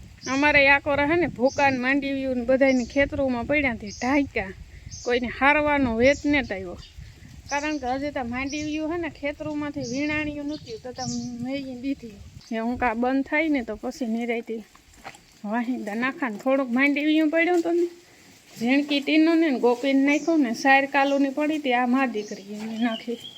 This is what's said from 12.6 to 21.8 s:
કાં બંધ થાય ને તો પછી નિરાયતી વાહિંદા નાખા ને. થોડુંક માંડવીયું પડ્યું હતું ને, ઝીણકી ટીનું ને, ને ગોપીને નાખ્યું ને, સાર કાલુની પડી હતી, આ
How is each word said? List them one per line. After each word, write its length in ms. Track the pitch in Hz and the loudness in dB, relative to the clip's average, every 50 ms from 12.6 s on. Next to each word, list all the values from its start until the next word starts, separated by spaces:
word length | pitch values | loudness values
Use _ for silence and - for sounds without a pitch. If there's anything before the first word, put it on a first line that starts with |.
| 226 240 247 - | -4 -4 -2 0
કાં 220 | 247 240 220 233 | 0 0 0 0
બંધ 260 | 247 254 269 269 269 | 0 2 2 0 0
થાય 220 | - 311 302 330 320 | 0 0 0 2 2
ને 140 | 294 269 | 0 0
તો 140 | 226 214 208 | -2 -4 -8
પછી 300 | 208 - 254 - - 262 | -8 -8 -8 -6 -6 -4
નિરાયતી 580 | 220 220 233 240 233 226 233 226 - 220 226 208 - - - _ _ - - - - - - - _ _ - - | -4 -2 -2 -2 -2 -4 -4 -4 -6 -8 -10 -10 -14 -20 -20 _ _ -20 -20 -20 -20 -20 -20 -20 _ _ -10 -6
વાહિંદા 500 | 202 220 247 233 240 254 226 220 208 202 | -2 -2 -2 0 -2 -4 -4 -4 -4 -4
નાખા 340 | 226 247 269 - 339 285 233 | -2 -2 -4 -2 -4 -6 -6
ને. 100 | 208 196 | -6 -4
થોડુંક 320 | - 262 269 269 269 247 | 0 2 2 2 2 2
માંડવીયું 600 | 233 254 277 285 285 285 294 311 302 311 320 302 | 2 2 4 4 2 2 2 2 4 4 4 2
પડ્યું 300 | 320 330 330 349 359 339 | 2 2 2 4 2 2
હતું 160 | 339 339 339 | 2 2 2
ને, 120 | 349 349 349 - - - - - - - - - - _ - - - | 0 0 -2 -4 -10 -20 -20 -20 -20 -20 -20 -20 -20 _ -20 -8 -4
ઝીણકી 420 | 226 247 269 285 285 294 285 277 | 0 2 2 2 2 2 0 -2
ટીનું 380 | 269 277 302 311 311 330 339 320 | 0 2 4 4 6 6 6 4
ને, 80 | 330 311 | 4 2
ને 80 | 254 220 | 2 4
ગોપીને 440 | - 240 240 240 - 269 269 269 | 4 2 2 2 2 2 4 4
નાખ્યું 380 | 269 285 285 302 302 339 330 311 | 4 4 2 2 2 2 2 4
ને, 140 | 269 226 233 | 2 2 0
સાર 320 | - - 269 269 277 277 | 2 4 6 6 6 4
કાલુની 440 | 277 - 277 277 285 277 277 277 269 | 2 2 2 2 4 4 2 2 0
પડી 280 | 262 294 302 294 311 302 | 0 0 -2 0 -2 -2
હતી, 140 | 302 262 | 0 0
આ 140 | 240 247 | 2 2